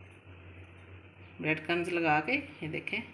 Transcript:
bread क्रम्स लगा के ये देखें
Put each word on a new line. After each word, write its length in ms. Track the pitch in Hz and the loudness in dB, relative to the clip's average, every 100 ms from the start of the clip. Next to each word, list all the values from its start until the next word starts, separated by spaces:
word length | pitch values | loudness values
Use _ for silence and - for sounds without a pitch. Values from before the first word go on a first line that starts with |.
| - - - - - - - - - - - - - - | -20 -20 -18 -18 -16 -16 -18 -18 -18 -18 -18 -20 -18 -4
bread 240 | 151 156 - | 0 2 2
क्रम्स 240 | 175 170 | 2 2
लगा 300 | 175 165 151 | 4 6 6
के 120 | 156 | 6
ये 340 | 285 285 - 156 | 0 0 -8 -4
देखें 320 | 160 - 214 - | -4 -2 -4 -6